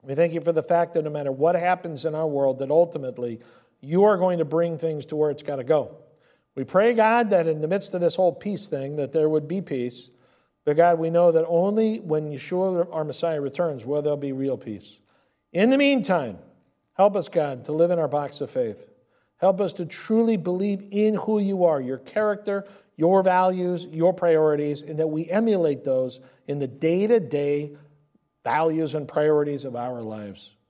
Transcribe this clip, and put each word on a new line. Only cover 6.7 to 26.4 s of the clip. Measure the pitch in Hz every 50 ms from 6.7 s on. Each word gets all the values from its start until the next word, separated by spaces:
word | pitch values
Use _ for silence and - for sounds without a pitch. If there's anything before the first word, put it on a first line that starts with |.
| - 185 214 233 247
God, | 220 214 220 226 240 240 202
that | 196 175 165 160
in | 160 156
the | 151 156
midst | 185 202 196 - -
of | 180
this | 175 165 -
whole | - 185 175
peace | 160 - - - 202 156 - -
thing, | 151 139 135 139 147
that | 151 139 131
there | 143 160 151 156
would | 156 156 147 -
be | 175 196
peace. | 180 - 147 127 120 123 - - - _ _ _ _ _ _ _ _ _ _ _ _
But | 147 147
God, | 151 170 175 175 160
we | 160 165
know | 165 170 175 175
that | 160 160 160 165
only | 170 170 180 202 208 220 226 220 220 226
when | - 160 156 156 151 151
Yeshua, | 147 131 - - 180 180 190 190 180 170 170 170
our | 165 160 156
Messiah, | 151 - - - 170 160 147
returns | 143 135 - - 175 165 147 131 113
will | 127 147 147
there | 147 151 147
be | 143 143 139
real | 135 131 135 135 127
peace. | 107 - 113 104 95 - - - _ _ _ _ _ _ _ _ _ _ _
In | - 175 202 247
the | 262 277
meantime, | 285 277 277 254 185 - 185 165 135 113 - - - - _ _ _ _ _ _ _ _
help | _ - 196 208 196
us, | 202 160 -
God, | - 170 151 143 135 123 117
to | -
live | 151 156 170 175
in | 180 170
our | 156 139
box | 135 147 143 139 - -
of | 147 -
faith. | - 131 123 110 101 - - _ _ _ _ _ _ _ _ _ _ _
Help | 175 190 190 180
us | 202 175 -
to | - 175
truly | 151 - - - - 220 226 233 226 226
believe | 185 156 175 180 185 196 208 202 196 202 202
in | 202 202 214 214 214
who | - - - 220 208
you | 202 196 196 185 180
are, | 170 156 139
your | 131 123 131 131
character, | - - - 214 214 214 208 208 208 208 202 196 196 - - - _ _ _
your | - 156 175 190 190
values, | 190 190 180 185 185 185 185 185 180 180 180 165 175
your | - 160 160 165 185
priorities, | 180 180 180 170 160 156 156 156 151 147 147 147 147 143 147
and | 147 156 151
that | 160 156
we | 151 156 - 156
emulate | 180 214 226 226 208 185 165 151 143 - -
those | 139 131 131 131 127 120 - - - _ _